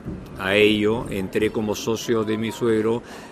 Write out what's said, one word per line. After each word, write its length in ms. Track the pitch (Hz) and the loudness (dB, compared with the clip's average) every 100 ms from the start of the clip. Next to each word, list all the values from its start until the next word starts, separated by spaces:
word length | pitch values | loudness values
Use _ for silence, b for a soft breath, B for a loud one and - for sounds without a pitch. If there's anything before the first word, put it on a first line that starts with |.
| - - - - | -12 -12 -12 -6
a 160 | 95 | 2
ello 520 | 104 107 107 104 117 - | 6 6 6 2 0 -2
entré 400 | 101 95 110 107 | -6 -2 0 0
como 240 | 120 107 | 0 -2
socio 500 | 98 - 110 - 113 | -2 -2 -2 0 0
de 140 | 107 107 | 0 -2
mi 140 | 113 | -4
suegro 500 | - 120 110 110 113 B B B | -2 2 2 2 -2 B B B